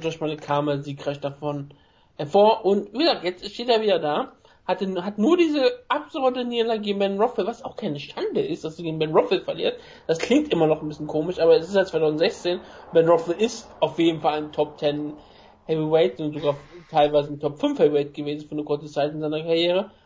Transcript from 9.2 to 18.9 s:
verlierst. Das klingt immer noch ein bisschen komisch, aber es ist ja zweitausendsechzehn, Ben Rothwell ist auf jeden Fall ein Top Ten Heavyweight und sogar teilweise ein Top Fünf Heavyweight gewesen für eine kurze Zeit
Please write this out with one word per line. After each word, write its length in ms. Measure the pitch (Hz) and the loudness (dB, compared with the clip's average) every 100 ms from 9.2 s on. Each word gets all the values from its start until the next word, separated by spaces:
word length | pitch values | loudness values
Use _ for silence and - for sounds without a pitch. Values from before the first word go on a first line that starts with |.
| 302 175 | 2 0
verlierst. 380 | - 160 180 - - - - | -2 -4 -4 -4 -12 -8 -4
Das 120 | 165 | -2
klingt 340 | - 277 294 | 2 2 2
immer 140 | 175 156 | 2 2
noch 160 | 156 | 2
ein 60 | 151 | -4
bisschen 180 | 151 151 | -8 -6
komisch, 320 | 156 165 180 | -4 -4 2
aber 180 | 165 160 | 6 6
es 120 | 170 | 4
ist 60 | |
ja 100 | 196 | 0
zweitausendsechzehn, 760 | 185 160 156 151 190 - 175 175 - - - | 0 0 0 2 0 0 -4 -4 -8 -20 0
Ben 160 | 165 165 | 4 6
Rothwell 320 | 165 170 170 | 4 2 0
ist 280 | 233 - - - | -2 -2 -16 -4
auf 180 | 151 156 | -2 2
jeden 220 | 165 160 | 2 2
Fall 140 | 160 | 0
ein 180 | 151 151 | -2 -2
Top 240 | - 147 - | -4 -4 -2
Ten 360 | 147 147 151 151 - - - _ - | -2 -2 -6 -12 -20 -20 -20 _ -4
Heavyweight 520 | 160 156 160 175 - | -2 2 4 4 0
und 120 | 151 | -6
sogar 240 | 147 143 139 - 175 - | -2 -2 -2 -8 -20 -2
teilweise 420 | 156 147 147 147 | 2 4 4 0
ein 80 | 147 | -4
Top 180 | 147 - | -6 -2
Fünf 200 | 294 - | -2 4
Heavyweight 360 | 165 147 143 | 4 4 -2
gewesen 340 | - 147 151 151 | -6 -8 -8 -8
für 60 | |
eine 100 | 151 | -8
kurze 220 | 147 147 | -4 -6
Zeit 260 | 151 | -4